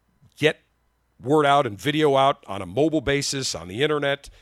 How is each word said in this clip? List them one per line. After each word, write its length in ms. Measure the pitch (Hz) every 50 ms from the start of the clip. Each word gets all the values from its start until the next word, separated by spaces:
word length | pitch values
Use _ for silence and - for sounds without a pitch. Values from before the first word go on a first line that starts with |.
| _ _ _ _ _ _ _ -
get 220 | 143 151 170 _ _ _ _ _ _ _ _ _ _ _ _ -
word 240 | - 120 147 156 147
out 220 | 139 139 143 143
and 120 | 117 104 95
video 380 | 90 139 147 156 156 147 135
out 260 | 135 135 139 143 - _
on 160 | - 98 98 95
a 40 |
mobile 360 | 87 92 120 147 165 156 160 123
basis, 520 | 143 139 143 135 - - 139 131 - -
on 140 | 82 82 90
the 140 | 92 113 139
internet, 480 | 151 151 147 143 143 139 - - - - _